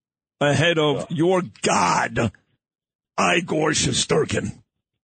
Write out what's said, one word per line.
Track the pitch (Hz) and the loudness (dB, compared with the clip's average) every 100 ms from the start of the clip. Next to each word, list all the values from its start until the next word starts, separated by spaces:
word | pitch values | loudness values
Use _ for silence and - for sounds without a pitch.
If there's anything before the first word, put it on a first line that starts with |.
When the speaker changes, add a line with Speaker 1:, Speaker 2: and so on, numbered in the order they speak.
| _ _ _ - | _ _ _ -2
Speaker 1:
ahead | 143 135 170 165 | 0 2 2 2
of | 151 139 - | 2 0 -4
Speaker 2:
Yeah. | 147 | -2
Speaker 1:
your | 165 185 127 - | 2 0 -2 -6
god, | - - - - 120 117 117 - _ _ _ _ _ _ _ - | -2 0 2 0 -2 -2 -4 -4 _ _ _ _ _ _ _ -2
Igor | 190 175 - 156 156 | 0 0 0 0 0
Shesterkin. | - 135 120 - 160 135 107 - - _ _ _ _ | 0 0 -2 0 0 0 -2 -6 -10 _ _ _ _